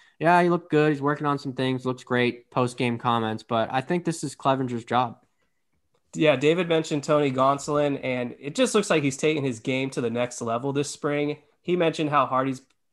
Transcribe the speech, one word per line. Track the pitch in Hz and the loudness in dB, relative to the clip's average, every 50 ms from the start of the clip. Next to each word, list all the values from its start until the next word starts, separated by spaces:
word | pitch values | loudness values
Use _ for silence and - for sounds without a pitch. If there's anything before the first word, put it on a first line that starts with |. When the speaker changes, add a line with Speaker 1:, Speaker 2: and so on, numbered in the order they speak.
| _ _ _ _ | _ _ _ _
Speaker 1:
"Yeah, | 151 165 180 175 | 2 4 4 4
he | 175 175 | 4 4
looked | 175 175 170 - | 2 0 -2 0
good. | 156 151 151 156 151 | 2 4 4 4 2
He's | 139 | 0
working | 135 143 147 147 151 | 0 -2 -2 0 -2
on | 147 143 | -2 -2
some | 135 - 139 | -2 -4 -6
things. | 127 135 131 131 131 127 127 | -4 -2 -2 0 -2 -2 -2
Looks | 127 123 127 - | -4 -6 -6 -4
great," | - 123 123 123 120 117 - - _ | 0 2 2 2 2 0 -4 -12 _
post-game | - 135 123 120 127 - 131 120 120 | 0 0 0 0 0 -2 -2 -2 -2
comments. | 117 - 123 120 117 113 110 110 110 - | -2 0 0 0 2 0 -2 -4 -6 -6
But | - 120 113 110 - - | -2 0 0 0 0 -2
I | 131 | -4
think | 131 - 175 175 170 | -2 -2 -2 -2 -2
this | 165 160 - - | -2 -4 -4 -6
is | 139 - | -10 -10
Clevinger's | - - 139 135 131 131 123 120 117 113 | -2 0 0 0 0 0 -4 -4 -6 -4
job. | - 120 123 127 117 - - _ _ _ _ _ _ _ _ _ _ _ _ _ _ _ _ _ _ - | -2 0 0 0 0 -6 -12 _ _ _ _ _ _ _ _ _ _ _ _ _ _ _ _ _ _ -2
Speaker 2:
Yeah, | 165 156 151 139 | 2 4 4 4
David | 127 139 151 170 180 180 170 | 4 4 4 4 4 2 2
mentioned | 165 160 156 - 156 147 - | 0 0 0 0 -4 -4 0
Tony | - 151 147 147 139 | 2 2 2 2 2
Gonsolin, | 127 131 131 135 139 139 - 156 147 147 147 143 139 - - | 2 2 2 2 2 0 -2 -2 0 0 0 0 -2 -2 -4
and | 131 127 123 123 120 - - | -4 -4 -4 -4 -6 -8 -10
it | 131 143 147 | -12 -8 0
just | - 254 220 - | 0 0 2 2
looks | 214 202 - | 0 2 2
like | 180 156 143 | 2 2 2
he's | 139 131 | 0 0
taking | - - 156 156 151 135 | 0 0 0 0 0 -2
his | 135 117 107 | -4 -4 -4
game | - 135 131 131 135 135 | -4 -4 -2 -2 -2 -4
to | - 151 | -4 -4
the | 123 117 | -4 -2
next | 117 120 123 120 - - | -2 -2 -2 -4 -4 -6
level | 120 113 113 120 135 139 | -4 -4 -4 -2 -2 -2
this | 135 143 143 - | -2 -2 -4 -4
spring. | - - - 147 147 147 147 147 147 - _ _ _ _ | -6 -6 -4 -2 -2 0 -2 -2 -4 -8 _ _ _ _
He | _ 175 180 | _ -2 0
mentioned | 175 165 160 156 - 156 143 | 2 2 0 0 -2 -2 0
how | 147 143 127 | 2 2 2
hard | 120 131 131 135 | 2 0 0 0
he's | 135 131 127 - _ _ _ _ _ | -2 -4 -6 -10 _ _ _ _ _